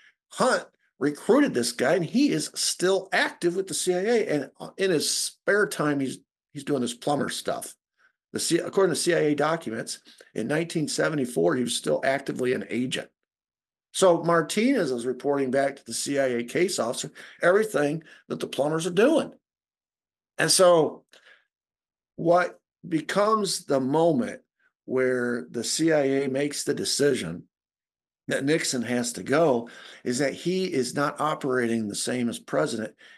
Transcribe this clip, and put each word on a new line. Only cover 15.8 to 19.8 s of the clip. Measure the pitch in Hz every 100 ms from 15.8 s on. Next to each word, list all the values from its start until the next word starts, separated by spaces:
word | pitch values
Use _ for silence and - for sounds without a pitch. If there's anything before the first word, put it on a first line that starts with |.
the | - 113
C | 139 139
I | 135
A | 120
case | 120 147 175 -
officer | 117 127 156 - - -
everything | 170 196 214 143 147 160 - - -
that | -
the | -
plumbers | - 147 160 180
are |
doing. | 175 254 320 - - _ _ _ _